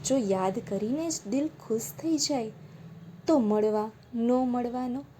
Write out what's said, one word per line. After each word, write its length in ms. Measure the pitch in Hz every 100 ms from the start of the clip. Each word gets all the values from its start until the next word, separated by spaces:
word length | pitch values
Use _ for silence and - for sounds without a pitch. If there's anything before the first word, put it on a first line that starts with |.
| -
જો 120 | 269
યાદ 420 | 202 190 190 190 -
કરીને 400 | 196 214 285 330
જ 40 | 311 202
દિલ 180 | 254 311
ખુશ 440 | - - 226 - -
થઈ 180 | 320 311
જાય, 340 | - 277 220 - - - - - - - -
તો 120 | 302
મળવા 520 | 214 214 214 214 220 - - 233
ન 160 | 233
મળવાનો 680 | 254 254 247 240 247 254 247 277